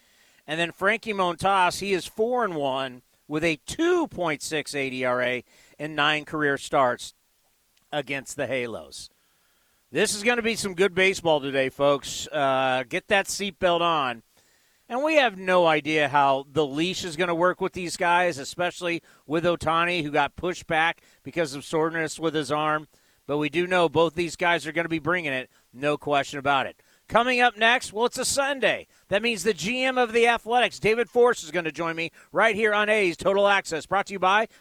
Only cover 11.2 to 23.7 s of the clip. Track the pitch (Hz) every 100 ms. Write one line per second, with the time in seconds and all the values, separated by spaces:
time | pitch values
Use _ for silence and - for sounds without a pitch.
11.2 | 165 151 139 135 131 - 143 139 - -
12.2 | - 151 139 131 131 127 120 170 - 196
13.2 | 185 - 202 - 180 170 170 160 127 113
14.2 | _ _ _ _ _ _ - 240 302 311
15.2 | 247 185 190 180 170 156 143 156 143 143
16.2 | 139 135 143 139 143 139 180 180 185 151
17.2 | 180 165 180 170 190 180 170 - 175 175
18.2 | 180 143 131 - 175 - 175 165 _ _
19.2 | - 165 170 165 156 165 175 175 147 147
20.2 | 139 - 175 170 - 160 165 - _ _
21.2 | 139 165 151 139 - 160 160 165 156 -
22.2 | 160 151 131 151 156 151 147 _ _ _
23.2 | - 147 151 160 180